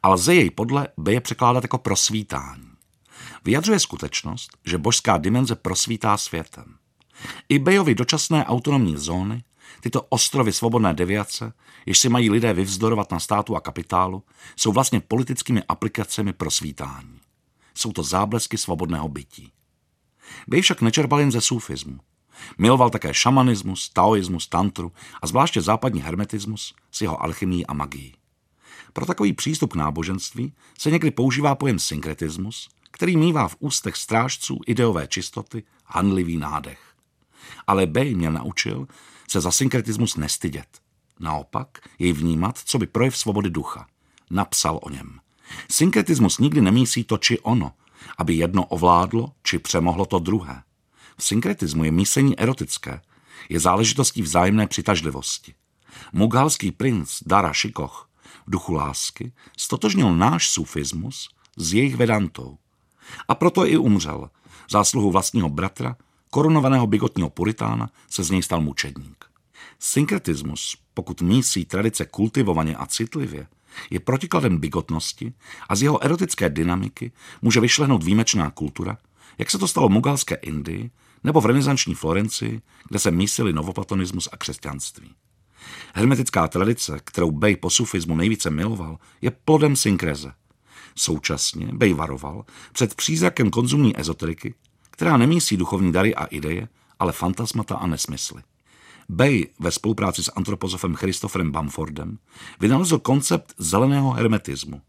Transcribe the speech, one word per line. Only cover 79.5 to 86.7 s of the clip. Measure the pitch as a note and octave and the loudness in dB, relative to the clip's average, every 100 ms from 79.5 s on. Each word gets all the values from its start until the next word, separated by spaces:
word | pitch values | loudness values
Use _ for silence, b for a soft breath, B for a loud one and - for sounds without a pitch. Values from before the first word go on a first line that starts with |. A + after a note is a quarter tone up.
se | G3 | -2
to | F#3 | -2
stalo | - B2+ | 2 4
v | |
mughalské | G2+ C3+ C#3 - - | 4 2 -2 -4 -6
Indii | - D#2 - G2 A#2 b b b | -6 -8 -6 -8 -10 b b b
nebo | - D3+ | 2 4
v | G#2+ | 6
renesanční | C3 C#3 C3+ - E2 | 4 4 0 -2 -2
Florencii, | D#2 F2+ G#2+ - A2+ A2+ _ B B | 0 0 0 -4 -6 -8 _ B B
kde | G#2 | -2
se | G2+ | 0
mísily | E2+ G2+ - A2 | 2 0 0 0
novoplatonismus | D#2 D#2+ F2+ G2 G2 F2+ F#2 - | 0 -2 -6 -4 -4 -2 -6 -8
a | - | -10
křesťanství. | - C#2 D2+ C#2+ - - - _ _ _ _ B B B B | -10 -10 -10 -10 -12 -14 -20 _ _ _ _ B B B B
Hermetická | F2+ A#2 C3 B2+ - D#2+ | 2 2 4 0 0 0
tradice, | - G2 | 2 0